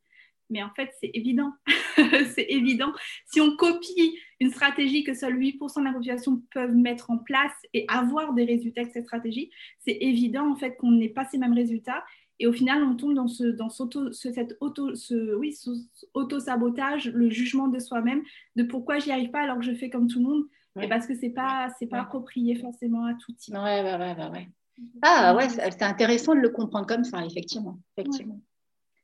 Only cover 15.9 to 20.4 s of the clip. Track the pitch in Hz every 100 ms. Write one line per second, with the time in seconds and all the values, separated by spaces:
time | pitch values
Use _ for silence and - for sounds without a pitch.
15.9 | _ - 277 262 285 277 240 240 240 277
16.9 | 294 254 233 233 220 247 269 269 247 -
17.9 | 240 233 285 - - _ 233 240 262 254
18.9 | 294 294 262 247 294 285 247 247 233 254
19.9 | 247 240 240 254 294